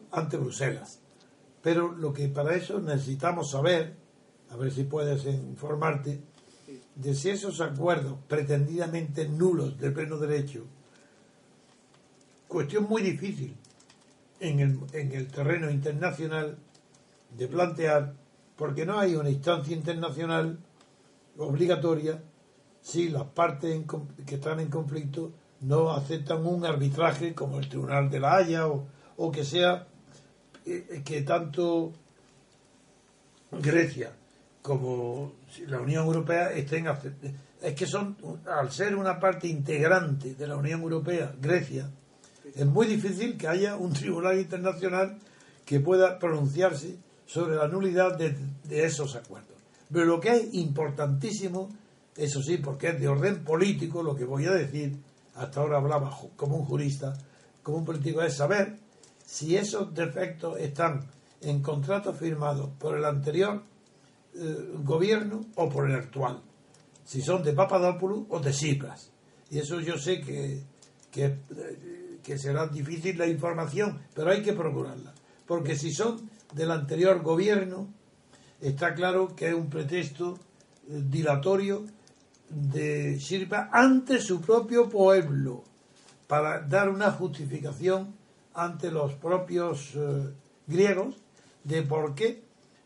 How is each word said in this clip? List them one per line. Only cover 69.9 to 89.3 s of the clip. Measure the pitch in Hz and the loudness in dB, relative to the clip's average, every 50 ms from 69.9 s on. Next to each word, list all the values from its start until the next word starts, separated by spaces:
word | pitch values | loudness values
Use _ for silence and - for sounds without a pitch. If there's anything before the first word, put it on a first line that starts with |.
| 170 143 | -4 -4
sé | - 180 185 160 | -2 -2 -2 -2
que, | 139 135 139 143 139 139 139 139 - - - - - - _ _ - - | -2 -6 -6 -6 -4 -6 -6 -8 -10 -14 -18 -20 -20 -20 _ _ -20 -12
que, | - 135 139 | -4 0 2
eh, | 139 139 - - - - - - - - - - - - - - - - - - | 2 0 0 -6 -12 -14 -12 -10 -12 -12 -12 -14 -16 -16 -14 -14 -16 -16 -16 -10
que | - 143 135 | -8 -8 -6
será | 139 139 139 151 160 156 | -4 -2 0 0 0 -2
difícil | 143 143 135 143 170 160 160 190 185 165 | -4 -6 -6 -6 -6 -4 -4 -4 -2 0
la | 170 170 | 0 0
información, | 165 143 160 170 170 165 165 139 135 185 208 208 151 - - - - | 0 0 0 -2 -2 -2 -4 -4 0 0 0 0 0 -4 -12 -12 -6
pero | - 156 170 | -2 4 4
hay | 196 208 | 4 4
que | 208 214 190 | 4 0 0
procurarla, | - 165 - 135 131 127 131 127 127 - - - - _ _ - - - | 0 0 -2 -2 -2 -4 -6 -8 -12 -14 -16 -18 -20 _ _ -20 -16 -6
porque | - 170 170 147 135 - | -2 -2 0 0 0 -2
si | 139 143 165 - | -2 -2 -2 -2
son | - 214 233 226 - - - - - - - - | 0 0 0 0 -2 -8 -14 -18 -20 -20 -12 -6
del | 147 160 165 | -2 0 0
anterior | 165 156 139 139 160 160 175 190 190 175 | 0 0 -2 -2 2 4 6 6 6 6
gobierno, | 151 156 160 165 196 208 208 202 190 185 180 190 202 - - - _ _ _ _ _ _ - - - - - - | 6 2 4 4 4 4 4 4 2 0 -4 -8 -8 -10 -12 -18 _ _ _ _ _ _ -20 -20 -20 -20 -16 -6
está | - 139 135 - 170 170 156 | -4 -2 -2 0 0 0 0
claro | 156 180 180 180 185 185 180 - | 2 2 2 4 4 2 2 -2
que | - 156 165 | -2 -2 0
es | 170 | 0
un | 170 160 143 | 0 -2 -2
pretexto, | 139 160 151 139 170 180 160 139 - - 175 175 180 185 - _ _ _ - _ _ _ - - | -4 -4 -4 -2 -2 -2 -2 -4 -4 -4 -4 -4 -4 -8 -12 _ _ _ -20 _ _ _ -16 -10
eh, | 147 147 139 | -6 -4 -2
dilatorio | 135 135 165 160 151 143 139 139 190 196 196 196 196 196 208 214 214 - - - - - _ _ _ _ _ _ - | 0 0 2 2 2 2 2 4 4 4 4 4 2 0 -2 -4 -8 -16 -18 -20 -20 -20 _ _ _ _ _ _ -10
de | 160 147 143 139 135 151 151 151 147 147 147 143 143 139 | -6 -2 -2 -2 0 0 -2 -2 0 0 0 -2 -2 -4
Tsipras | - - 180 196 190 175 208 208 214 - | -4 -4 -4 -4 -4 -2 -2 -4 -2 2
ante | - 240 247 269 262 262 254 - 269 226 | 6 8 8 8 8 6 4 4 2 2
su | 202 - 185 175 | 2 0 -2 -2
propio | 170 - 220 233 226 226 240 240 240 233 | 4 4 4 4 4 4 4 4 4 4
pueblo, | - 202 190 190 190 190 170 147 143 139 135 131 120 127 - - _ _ _ _ - - - - - _ _ - | 6 6 8 10 10 8 6 4 0 0 0 -2 -4 -8 -12 -18 _ _ _ _ -20 -20 -20 -20 -20 _ _ 0
para | 147 151 151 156 160 160 | 2 2 2 2 0 -2
dar | 160 143 156 196 202 196 | -2 2 2 4 4 4
una | 196 196 208 196 | 2 2 2 2
justificación | - - 180 170 139 - 151 135 139 151 139 147 143 - 170 185 190 190 190 202 - - - _ _ _ _ _ - | 2 2 -4 -4 -4 -6 -8 -8 -6 -6 -6 -6 -6 -2 0 2 2 2 0 -4 -12 -18 -20 _ _ _ _ _ -6
ante | - 170 170 170 147 180 175 | -4 -4 -4 -4 -4 -6 -4
los | 160 156 147 139 139 | -2 0 -2 -2 -4
propios, | - - 165 | -4 -2 0